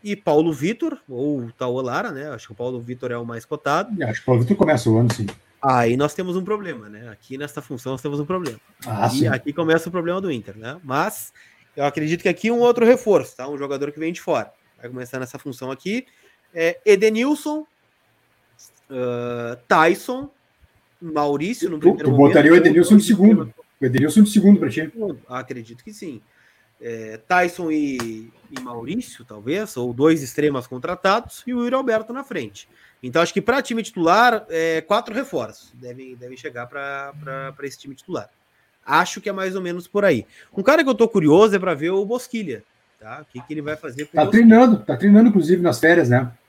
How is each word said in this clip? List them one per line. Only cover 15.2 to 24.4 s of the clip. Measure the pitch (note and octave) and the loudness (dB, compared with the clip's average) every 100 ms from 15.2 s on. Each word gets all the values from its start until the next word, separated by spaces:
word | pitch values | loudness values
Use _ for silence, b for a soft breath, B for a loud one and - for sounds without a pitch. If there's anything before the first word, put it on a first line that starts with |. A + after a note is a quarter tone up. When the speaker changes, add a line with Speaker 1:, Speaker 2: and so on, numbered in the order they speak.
| B2+ C#3 | -10 -12
Speaker 1:
função | D3 A#2+ B2+ | -14 -12 -12
aqui. | C3 F3+ A3+ B3+ _ _ _ _ | -10 -8 -8 -10 _ _ _ _
É, | E3+ E3 F3 - | -4 -4 -2 2
Edenilson, | G3+ A3 A3 C4 D4 D#4 D4+ D4+ _ _ _ _ _ _ _ _ _ - _ _ | 4 4 2 -2 -2 -4 -8 -10 _ _ _ _ _ _ _ _ _ -20 _ _
ah, | C3 B2 A#2+ A#2+ A#2+ A#2 B2 _ | -6 -6 -6 -8 -8 -8 -12 _
Tyson, | F#3 D#3+ F#3+ - B3+ C#4+ _ _ _ _ _ _ _ | 2 2 0 -6 -10 -10 _ _ _ _ _ _ _
Maurício, | E3+ D#3 D3 C#3+ E3+ A#3+ - | -8 -4 -2 -2 -2 -4 -6
no | D#3+ | 4
Speaker 2:
Tu, | E3+ | 4
tu | - | 4
Speaker 1:
primeiro | C#3 B2+ | 0 6
Speaker 2:
botaria | C#3 D3 D3+ | 6 8 8
o | |
Speaker 1:
momento, | E3+ D#3+ | 8 8
Speaker 2:
Edenilson | D#3 F3 G#3+ | 4 8 6
de | |
Speaker 1:
dois | - | 6
Speaker 2:
segundo. | G3 G3+ G3+ A#2+ | 6 6 6 0
Speaker 1:
extremas. | - _ _ | -14 _ _
Speaker 2:
O | C3 | -2
Edenilson | A#2+ D3+ G#3+ | 2 2 4
de | G#3 | 4
segundo | G#3+ | 6